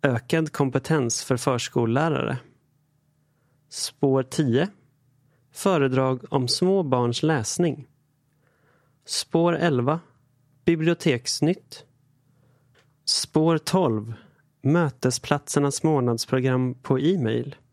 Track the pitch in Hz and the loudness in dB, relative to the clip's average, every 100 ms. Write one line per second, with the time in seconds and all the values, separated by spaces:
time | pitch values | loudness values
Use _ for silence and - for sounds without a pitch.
0 | 143 120 - 160 156 - 139 131 127 156 | 0 -2 -2 -2 -2 -2 -2 -2 -2 -2
1 | 120 - - 123 - 123 - 123 117 123 | 0 -4 -4 -2 0 -2 -2 -2 0 0
2 | 160 147 - 127 - _ _ _ _ _ | 0 -2 -4 -6 -10 _ _ _ _ _
3 | _ _ _ _ _ _ _ - - - | _ _ _ _ _ _ _ -12 -12 -2
4 | 143 135 131 - 143 117 185 - _ _ | 0 2 0 -2 2 2 0 -6 _ _
5 | _ _ _ _ _ - 202 175 135 131 | _ _ _ _ _ -4 0 2 2 2
6 | 131 127 - 143 123 - 180 196 156 123 | 0 -2 -2 -2 0 0 2 2 2 2
7 | 120 120 156 156 110 - 175 143 - _ | 2 0 0 0 -2 -2 -2 -2 -12 _
8 | _ _ _ _ _ _ _ _ _ _ | _ _ _ _ _ _ _ _ _ _
9 | - - - 165 170 165 170 131 120 165 | -10 -8 -2 0 2 2 0 2 0 -2
10 | - _ _ _ _ _ - 165 160 170 | -6 _ _ _ _ _ -2 0 2 0
11 | 175 123 - - 147 185 _ - - _ | 0 0 -2 -2 0 -2 _ -20 -20 _
12 | _ _ _ _ _ _ _ _ _ _ | _ _ _ _ _ _ _ _ _ _
13 | - - - 156 160 160 - 190 165 110 | -6 -6 -2 2 2 2 0 0 2 0
14 | 107 110 - _ _ _ 135 165 160 - | -4 -14 -16 _ _ _ 0 2 2 0
15 | 131 - - 143 - - 143 139 160 151 | -2 -2 -2 -2 0 -2 0 0 0 0
16 | 123 117 - 131 131 127 127 123 - 131 | 0 -2 -2 -2 0 0 -2 -6 -2 0
17 | 143 190 117 120 135 - _ | 2 0 0 -2 -6 -14 _